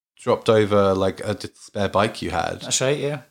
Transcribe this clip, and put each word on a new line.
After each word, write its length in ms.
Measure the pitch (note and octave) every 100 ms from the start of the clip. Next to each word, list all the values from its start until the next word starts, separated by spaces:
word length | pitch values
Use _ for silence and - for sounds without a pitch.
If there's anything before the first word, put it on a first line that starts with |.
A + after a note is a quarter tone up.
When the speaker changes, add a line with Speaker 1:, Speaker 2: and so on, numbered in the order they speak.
| _ _
Speaker 1:
dropped 280 | - A2 -
over, 440 | A2 G2+ G2+ G2
like, 280 | F#2+ F#2+ - G#2+
a 80 |
d-, 140 | G2 - -
spare 280 | - G#2+ F#2+
bike 320 | F#2+ A2 -
you 80 | E2+
had. 280 | F2+ - F2
Speaker 2:
That's 200 | C3 A#2+
right, 160 | C3+ D3
yeah. 220 | C#3+ D3 -